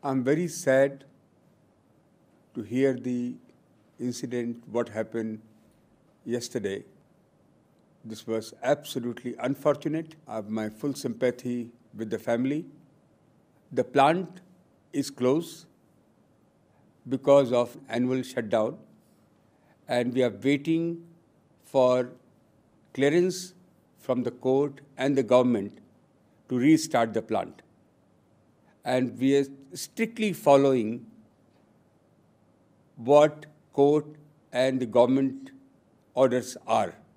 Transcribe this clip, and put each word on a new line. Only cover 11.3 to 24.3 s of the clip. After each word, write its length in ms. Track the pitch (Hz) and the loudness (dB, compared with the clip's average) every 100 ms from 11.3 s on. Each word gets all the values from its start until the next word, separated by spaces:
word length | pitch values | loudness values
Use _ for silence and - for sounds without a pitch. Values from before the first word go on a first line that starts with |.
| 123 127 123 117 - _ 104 | -2 -6 -8 -8 -16 _ -12
with 140 | 110 | -8
the 80 | 110 | -6
family. 460 | - 117 131 147 - - _ _ _ _ _ _ _ _ _ | -2 -2 0 -2 -8 -18 _ _ _ _ _ _ _ _ _
The 120 | 131 | -4
plant 560 | 120 139 139 170 180 - _ _ _ _ _ | -2 4 4 4 -4 -14 _ _ _ _ _
is 180 | 147 143 | -6 -6
closed 560 | 139 123 147 170 - - _ _ _ _ _ _ _ _ _ _ _ _ _ - | 0 2 2 -2 -16 -20 _ _ _ _ _ _ _ _ _ _ _ _ _ -8
because 440 | 131 - 143 131 | -4 4 4 6
of 240 | 120 120 - - | 0 0 -6 -8
annual 340 | 117 123 131 | -4 -2 -2
shutdown, 560 | 127 - 110 113 110 165 - _ _ _ _ _ _ _ _ _ - | -4 -8 -2 0 -2 -4 -20 _ _ _ _ _ _ _ _ _ -4
and 260 | 123 123 | -2 -2
we 80 | 120 | 0
are 120 | 123 101 | -2 0
waiting 600 | 131 143 143 165 170 170 - _ _ _ _ _ | -2 -2 0 -2 -2 -6 -12 _ _ _ _ _
for 460 | _ 135 127 127 123 - _ _ _ _ _ _ _ | _ 2 4 4 0 -8 _ _ _ _ _ _ _
clearance 600 | - 139 160 180 180 - - _ _ _ _ | 0 2 2 0 -2 -12 -18 _ _ _ _
from 240 | - 127 | -4 -2
the 80 | 123 | -2